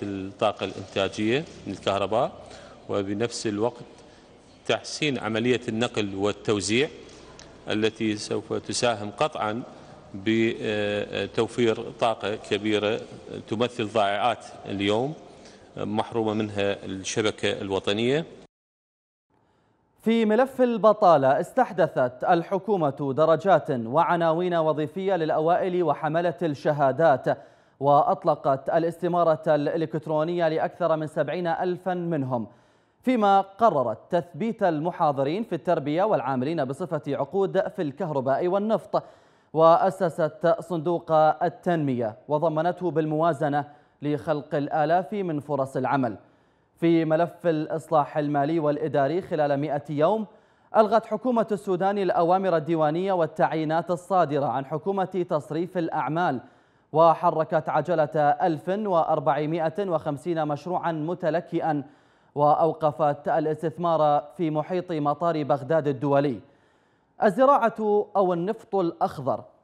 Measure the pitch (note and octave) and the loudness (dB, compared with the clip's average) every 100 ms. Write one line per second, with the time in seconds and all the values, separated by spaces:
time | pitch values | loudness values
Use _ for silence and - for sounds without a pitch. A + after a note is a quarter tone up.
0 | G2+ G2 F#2+ - G#2+ - G2 F2+ F#2+ G2+ | -8 -8 -10 -2 -2 -2 -6 -8 -8 -4
1 | F#2+ G#2 G#2+ C3 E3 - G#2+ F#2 - G2 | -2 -2 -2 -2 -4 -12 -12 -6 -2 -2
2 | G2 G#2+ D3+ - - - - - - G2+ | 0 0 -2 -4 -20 -20 -20 -18 -6 -4
3 | G2 G2+ A#2 - A2+ G#2 A#2 - - - | -4 -4 -4 -4 -4 -2 -2 -4 -14 -20
4 | - - - - - - - A2 - - | -20 -20 -20 -20 -20 -10 -2 -2 -4 -4
5 | D3+ B2 G#2+ A2 A#2+ A#2 A#2 A2 A#2+ A#2 | -2 -2 -2 0 2 0 -2 -4 -2 -2
6 | G2+ F#2+ G2+ G2 - G#2 F#2 A#2 D#3 - | -4 -2 -2 -2 -2 -2 0 0 0 -4
7 | - - - - - - - G#2 A2 - | -20 -20 -20 -20 -20 -14 -6 -2 -2 0
8 | A2 G#2 - A2 - G#2+ - G#2 A#2+ A2 | -2 -4 -4 -6 -6 -8 -6 -2 -2 -2
9 | G#2 - D#3 D#2+ G#2+ A2 - - - - | -4 -4 -4 -2 -4 -4 -8 -16 -20 -20
10 | - G2+ G2+ A2+ A2+ A2+ A#2+ G#2+ G#2 G#2 | -16 -6 0 2 2 -2 -4 -2 -2 -4
11 | G#2 G2+ G2 - A2 - A#2 A2 G#2 - | -4 -6 -4 -2 -2 0 0 0 -4 -2
12 | A#2 A2 G2+ A2 - G#2 G#2+ G#2 G#2 A#2 | -2 0 -4 -6 -4 -2 0 0 0 -2
13 | - - - G2+ - G#2+ A#2+ - G#2 A2 | -6 -16 -14 -14 -6 -2 -2 -4 -2 0
14 | G2+ G2+ A#2+ G#2+ - - A2 G2+ G2+ G#2+ | 2 2 0 -2 -8 -16 -8 -2 0 0
15 | C3+ D#3 - - - - - - G2+ G#2+ | 0 -6 -16 -20 -20 -20 -16 -10 -4 -4
16 | - A#2 A2 G#2+ G#2+ G2+ G2+ G2 G2 F#2+ | -2 -2 -2 -2 -2 -2 -2 -2 -6 -10
17 | F#2+ A#2 G#2+ - G#2 G2+ G2+ F#2+ G2+ G2+ | -6 -2 -2 -2 -4 -4 -4 -4 -2 0
18 | A#2+ C#3+ D#3+ - - _ _ _ _ _ | 0 -2 -4 -12 -20 _ _ _ _ _
19 | _ _ _ _ _ _ _ _ _ _ | _ _ _ _ _ _ _ _ _ _
20 | A3 A3+ G#3+ G#3+ C4 C4 B3+ A3+ G#3+ G#3 | 0 2 4 4 2 2 0 4 4 6
21 | F#3+ D#3 C3 C3 F3 - A#3+ F3 D#3+ D3+ | 6 6 6 2 0 0 0 2 0 2
22 | B2+ - - E3+ E3 F#3+ F#3+ G3 F3+ C#3 | -2 0 2 2 2 -4 -2 0 0 -2
23 | C#3 C3 D#3 D#3+ G3 E3 - B2+ A2+ C#3+ | -2 2 4 4 6 4 4 -4 -2 0
24 | D#3 E3+ E3 D#3+ F3+ E3+ D#3 D3+ D3+ G3 | 2 2 2 0 0 0 0 0 -4 -4
25 | F#3+ F#3 D#3 C#3+ D#3 F3 F#3 F3+ E3 C#3 | -2 0 0 0 2 2 0 0 0 0
26 | D#3 D#3+ F3 E3 E3+ C#3 E3+ D3 C#3 C3 | -2 0 -2 -2 -4 -2 -2 2 2 4
27 | E3 C3 D#3 C3 - _ _ - C#3 C#3+ | 4 4 0 -4 -6 _ _ -2 4 4
28 | D#3 F#3+ E3+ D3+ D3+ C3+ - E3 E3 E3 | 4 2 0 0 0 -2 0 0 0 -2
29 | F3 F3 E3 D#3 E3+ D3+ D3 E3+ D#3+ D#3 | -2 2 2 2 2 2 2 -2 -2 -4
30 | D#3 D#3 D#3+ F3 E3 D#3 F3+ - E3 D#3+ | -2 -2 0 0 0 0 -2 -2 0 0
31 | D#3 E3+ C#3+ E3 F3 D#3+ F#3 F3 F#3 F3+ | -2 -2 -2 -2 -2 -2 -2 -4 -4 -4
32 | E3+ D#3+ C3 B2 G#2+ - _ _ _ _ | -2 -2 -2 -2 -4 -12 _ _ _ _
33 | - B3+ G3+ G3 F#3+ - A#3 D3 A#2+ A2 | 0 2 6 4 2 2 2 4 0 -4
34 | - F3 E3+ D3 A3+ A3 F#3+ D3+ E3+ - | -2 -2 -2 -4 -6 0 0 0 -2 0
35 | D#3+ C#3 C#3 F#3 A3+ F3 - D#3 C#3 D#3 | 0 2 0 -2 -4 -4 -2 -2 0 0
36 | G#3+ D#3 B2 C3+ C3 E3 C3+ C#3 F3 D3+ | 2 2 0 -2 -2 -2 -4 -4 -6 -6
37 | D3 B2+ C#3+ G3 F#3+ F3 - - D#3 - | -4 -4 -2 -2 0 0 -2 -4 -6 -4
38 | F3 C#3 B2+ C#3 F3 G3 G#3 G#3 - E3 | -4 -2 0 0 0 0 0 -2 -2 -4
39 | - - _ _ _ D3+ E3 E3+ F#3+ F#3 | -4 -12 _ _ _ 4 6 8 4 0
40 | F3+ E3 D#3 - E3+ E3 E3 F3 D3+ E3+ | -2 0 -2 0 0 0 -2 -4 -2 -2
41 | - D#3 D#3 D3+ F3 E3+ F3+ E3+ C#3+ A#2+ | 2 4 4 4 -2 -2 -2 0 0 -2
42 | A2+ G#2+ - D3 D#3+ D#3 E3+ F3+ F3+ D3+ | -2 -6 -4 0 0 0 -2 -2 -2 -2
43 | D#3 D#3 E3 C3 D3+ C#3+ C#3 - _ _ | 0 0 0 0 0 -2 -4 -10 _ _
44 | C#3+ D3 E3 D3+ - D3+ C#3 D#3 D3+ F3 | -4 -4 -2 -4 -2 -4 -2 0 2 2
45 | F#3 G#3 F3+ D3+ C#3 C#3+ C3 D3 B2+ C#3 | 0 -4 -4 -4 -4 -4 -2 -2 0 0
46 | B2 G2+ - _ _ _ _ _ E3+ E3 | 0 -4 -16 _ _ _ _ _ 2 2
47 | D#3+ D#3 E3+ - F3 D#3 D#3 D#3+ - D#3 | 4 2 0 -2 -2 -2 -2 -6 0 0
48 | C#3+ D#3+ D3 D3 C#3+ E3 D3 D3 D3+ D3 | 2 -2 -2 0 0 0 0 0 0 0
49 | C#3 E3+ - D#3+ D3 C#3 D3 C#3+ C#3+ D3 | 0 0 -2 0 0 0 -2 -4 -4 0
50 | D#3+ A3 G#3 - _ _ _ G#3 A3 A3+ | 2 2 -4 -14 _ _ _ 4 4 4
51 | A3 G#3+ B3+ A#3 A3+ G#3 - F3+ F#3+ G#3 | 0 -4 0 0 0 -2 -2 0 0 0
52 | F#3 - E3+ F#3 F#3+ E3 D3+ E3 D3+ E3 | 0 2 4 2 2 0 2 2 2 2
53 | G3 F#3 D#3+ - D3+ D#3+ D#3 D#3+ E3 F3+ | 0 0 0 0 0 0 0 0 -2 -4
54 | - F#3+ D#3 C#3+ C3+ B2 C3+ D#3 G3 G3 | 0 2 2 0 0 -2 -4 -6 -4 -2
55 | F#3 F#3+ F3 D#3+ - D#3 F3 F#3 E3 D3+ | -2 -4 -2 -2 -2 -6 -4 -4 -4 -4
56 | C3 D#3+ F3 B2+ - _ _ _ _ D3+ | -2 0 0 -2 -6 _ _ _ _ 4
57 | E3 D#3+ F3 D#3 D#3 D#3+ D3+ C#3+ D3+ E3 | 6 6 2 0 0 -2 0 -2 0 0
58 | D3 D#3 D3 C#3+ F3+ D3+ F3 G3 G#3+ E3+ | 0 2 2 2 0 0 -4 -4 0 0
59 | - D#3 D3 C#3+ D3+ E3+ D#3+ D#3+ G3+ D#3 | 2 0 0 0 0 -2 -2 -2 -2 -2
60 | D#3 C#3+ F3 E3 D3+ C#3+ F3+ F3 D#3+ D#3+ | -2 -6 -4 -2 -2 -4 -4 -4 -2 -4
61 | D#3 F3 E3 D#3+ - E3 D#3+ D3 C#3 _ | -4 -4 -2 -2 -2 -4 -2 -2 -4 _
62 | _ _ _ C#3+ D3 C3+ D#3+ D#3 D#3 D3 | _ _ _ 0 4 4 2 2 -2 0
63 | D3+ D3 F3 D#3 D3+ D#3 E3+ D3+ F3 D#3+ | 0 0 -2 0 0 -2 -4 -2 0 2
64 | D3+ D3 - - D#3+ D3+ D3 F3+ F3 D#3+ | 4 2 0 -4 -2 -2 -2 -4 -4 -2
65 | D3 C#3+ E3+ D#3 C#3 C#3+ B2+ D#3+ D3 B2+ | -2 0 0 0 0 -2 0 0 0 -2
66 | C#3+ C#3 C#3+ G#2+ - _ _ _ _ _ | 2 2 2 -2 -10 _ _ _ _ _
67 | _ - A3 F#3 C4 C4+ A3 A3+ G#3+ G#3 | _ -2 0 4 4 6 2 0 0 0
68 | G3+ F#3+ F3+ E3+ F3+ A3 - G3 E3+ E3 | 2 2 2 2 -2 -6 -4 -2 -2 -2
69 | - - C3 G#2 - _ | -4 -4 -4 -4 -6 _